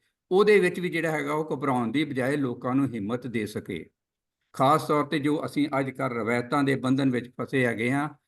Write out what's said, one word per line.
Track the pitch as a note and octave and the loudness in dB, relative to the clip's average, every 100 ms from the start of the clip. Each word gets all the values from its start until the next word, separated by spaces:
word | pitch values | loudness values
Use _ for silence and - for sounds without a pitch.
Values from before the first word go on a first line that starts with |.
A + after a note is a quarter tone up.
| _ _ - | _ _ 0
ਉਹਦੇ | F#3 G#3 G#3 | 4 6 6
ਵਿੱਚ | F3+ F3+ | 4 0
ਵੀ | F3+ | -4
ਜਿਹੜਾ | E3 D#3 | -2 -2
ਹੈਗਾ, | D3+ C#3+ | -2 -2
ਉਹ | D3+ D#3 C#3+ | -2 -2 -2
ਘਬਰਾਉਣ | C#3 B2+ A2+ | 0 0 0
ਦੀ | C3+ | -2
ਬਜਾਏ | D#3 C3 B2+ C#3+ | -2 -2 0 0
ਲੋਕਾਂ | C3 A#2+ B2+ | -2 -4 -2
ਨੂੰ | C3+ C3+ | 0 0
ਹਿੰਮਤ | A2+ G2+ B2 B2 | -2 -4 -4 -4
ਦੇ | A2+ G#2 | -4 -4
ਸਕੇ। | G#2+ - F2 D2+ _ _ _ _ _ _ | -6 -8 -10 -10 _ _ _ _ _ _
ਖਾਸ | - C3+ D3+ D3+ | 0 4 4 2
ਤੌਰ | D3+ | 0
ਤੇ | C#3+ D#3+ | 0 -2
ਜੋ | C#3+ D3+ C3 | 0 -2 -2
ਅਸੀਂ | D3+ C#3+ C3+ | -2 0 0
ਅੱਜ | C#3 | -4
ਕੱਲ੍ਹ | B2+ C3 | -4 -4
ਰਵਾਇਤਾਂ | A#2 G#2+ A#2+ A#2+ D3 | -2 0 0 0 0
ਦੇ | C#3 B2+ | 2 2
ਬੰਧਨ | B2 C3+ C3+ | 2 2 2
ਵਿੱਚ | A#2+ - - | 0 -4 -10
ਫਸੇ | A#2+ C3+ B2 | -2 2 2
ਹੈਗੇ | G#2+ A#2+ | 2 0
ਹਾਂ, | C#3 D3+ - | 0 -4 -8